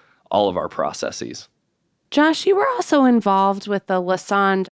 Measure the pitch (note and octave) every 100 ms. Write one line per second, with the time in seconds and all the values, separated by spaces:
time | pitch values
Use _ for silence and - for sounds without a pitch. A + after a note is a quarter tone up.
0 | _ _ _ G2+ G2+ F2+ D#2 - D2 -
1 | - - A#1+ - - _ _ _ _ _
2 | _ - D4+ D#4 - G4 C5+ B4 - D4+
3 | C4 A#3+ G#3 G3 G3 G3 G#3 G3 - F#3
4 | F3+ F#3 - G3+ G3 F#3+ F#3